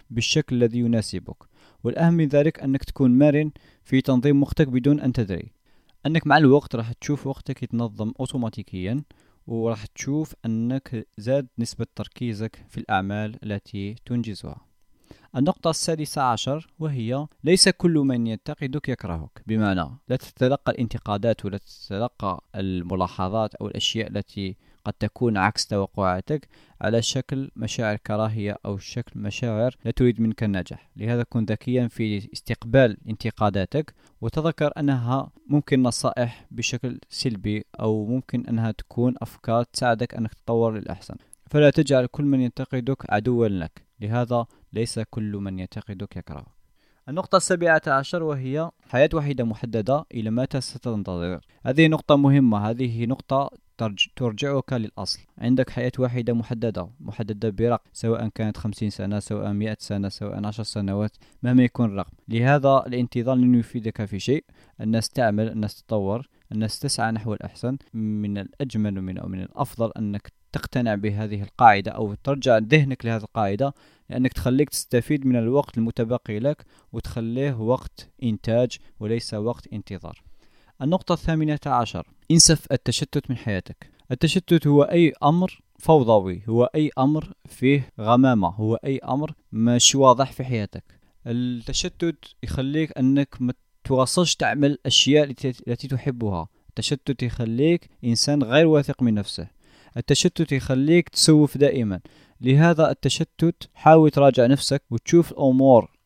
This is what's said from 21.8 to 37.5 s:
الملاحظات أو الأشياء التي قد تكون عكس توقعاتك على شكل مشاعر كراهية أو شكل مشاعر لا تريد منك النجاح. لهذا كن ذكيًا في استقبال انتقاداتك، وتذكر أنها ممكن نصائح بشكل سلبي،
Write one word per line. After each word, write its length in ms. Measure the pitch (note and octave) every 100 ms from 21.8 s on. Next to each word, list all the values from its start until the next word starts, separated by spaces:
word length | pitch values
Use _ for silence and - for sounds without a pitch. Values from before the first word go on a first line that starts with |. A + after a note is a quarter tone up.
| - G2 A#2+ - G2+ F2 -
الملاحظات 1000 | G2+ G2 F#2 F2 F#2 F2+ - F#2 A2 G#2+
أو 120 | - G#2
الأشياء 420 | - - A2+ G#2+
التي 480 | G#2 - - G2 F#2+ _ _
قد 80 | -
تكون 440 | - G#2 - A#2+ G2+
عكس 300 | F#2+ - -
توقعاتك 800 | G#2 G2 - F#2+ F2+ - D3+ - _ _ -
على 220 | - A#2
شكل 480 | B2 C3 - C3+ C3+ -
مشاعر 400 | A2+ - A2 G#2
كراهية 600 | - G#2+ A2 A2 G2+ G2+
أو 140 | - G2+
شكل 420 | - - - -
مشاعر 560 | G#2 - A#2+ G#2+ B2 -
لا 60 | A#2
تريد 300 | - B2 A2+
منك 220 | A2+ A2
النجاح. 480 | A2 F#2+ F2 - _ -
لهذا 260 | G#2 A#2+
كن 220 | A#2+ A#2
ذكيًا 440 | G#2 G#2+ - B2+ A#2+
في 440 | - A2 G#2 G2
استقبال 640 | - - A#2 A#2 B2+ B2 G#2 -
انتقاداتك، 840 | G#2+ A2+ - G#2 G2 F#2 C#3+ D#3 - _ _
وتذكر 520 | A2+ - D#3 - D3 -
أنها 520 | C#3+ C3 A#2 C3 C#3 - -
ممكن 360 | D3 - C3
نصائح 640 | B2+ A#2+ C3 - A#2+ - -
بشكل 480 | A2+ A#2 B2 B2+ A#2 -
سلبي، 560 | - C3+ G#2 G2+